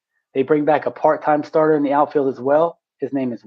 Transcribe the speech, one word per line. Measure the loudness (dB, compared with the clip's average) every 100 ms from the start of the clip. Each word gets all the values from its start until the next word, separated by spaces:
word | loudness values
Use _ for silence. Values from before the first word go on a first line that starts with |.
| _ _ _
They | -4
bring | 0 0 2
back | 0 0
a |
part-time | -2 0 0 0 -2
starter | 0 0 2 2
in |
the | 2
outfield | 0 0 0 -2
as | -2
well. | 0 2 0 -4 _ -10
His | -6
name | -4 -4
is | -8